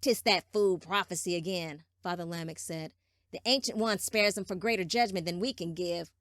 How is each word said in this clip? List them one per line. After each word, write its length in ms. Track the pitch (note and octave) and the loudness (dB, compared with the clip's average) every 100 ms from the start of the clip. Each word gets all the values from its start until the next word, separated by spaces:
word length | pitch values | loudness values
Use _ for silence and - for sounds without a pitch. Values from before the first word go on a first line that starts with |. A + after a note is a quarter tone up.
Tis 220 | - A3+ | 2 2
that 220 | - G3 - | 4 2 2
fool 260 | G#3+ G#3 F3+ | 2 4 4
prophecy 560 | D#3+ G3 F#3 E3+ - | 0 -2 0 -4 -2
again, 480 | F3 E3+ F#3 E3 D3+ D#3+ _ | -2 -2 -4 -4 -8 -14 _
Father 220 | - F3 | -4 -2
Lamech 340 | E3+ E3+ E3 D#3+ | -2 -6 -6 -8
said. 340 | - D#3+ D#3+ _ _ _ _ | -8 -8 -8 _ _ _ _
The 80 | - | -10
Ancient 320 | - C4+ A#3+ A3 | 0 2 2 -2
One 220 | A3 G#3 | 0 0
spares 360 | - A3 G#3 | 0 2 2
them 100 | G3+ | 2
for 100 | F#3+ | -4
greater 300 | F#3+ G#3 A3+ | -4 0 0
judgment 420 | F3+ A#3+ A#3+ F#3+ E3 | 0 2 2 2 -2
than 140 | F3 | -2
we 120 | A3 | -2
can 220 | C4 E3+ | -2 -6
give. 360 | E3 F3+ E3+ E3+ _ | -4 -2 -2 -6 _